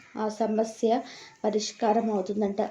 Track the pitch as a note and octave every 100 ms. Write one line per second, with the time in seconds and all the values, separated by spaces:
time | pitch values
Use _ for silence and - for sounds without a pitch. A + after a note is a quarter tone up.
0 | - - G#3+ G#3+ G#3+ G#3+ A3+ - A3+ B3+
1 | - - - - G#3+ G#3 - - A3 A3
2 | A3 G#3 F3+ G#3 G3+ G3 G3+